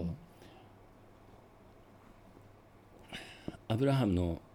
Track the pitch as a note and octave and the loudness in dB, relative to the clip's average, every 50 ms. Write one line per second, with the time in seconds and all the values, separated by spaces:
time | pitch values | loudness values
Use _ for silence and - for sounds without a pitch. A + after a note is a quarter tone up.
0 | F2 E2+ - - - - - - - - - - - - - - - - - - | -4 -4 -6 -8 -12 -18 -20 -20 -20 -20 -20 -20 -20 -20 -20 -20 -20 -20 -20 -20
1 | - - - - - - - - - - - - - - - - - - - - | -20 -20 -20 -20 -20 -20 -20 -20 -20 -20 -20 -20 -20 -20 -20 -20 -20 -20 -20 -20
2 | - - - - - - - - - - - - - - - - - - - - | -20 -20 -20 -20 -20 -20 -20 -20 -20 -20 -20 -20 -20 -20 -20 -20 -20 -20 -20 -20
3 | - - - - - - - - - - - - - - A2+ A2+ C#3 C#3 C3+ C3+ | -18 -16 -16 -16 -16 -18 -20 -14 -12 -12 -12 -8 -4 -2 0 2 4 4 4 4
4 | A#2+ G2+ F2+ F2+ F2 E2+ E2+ - - - - | 4 4 4 4 2 0 -2 -4 -8 -16 -20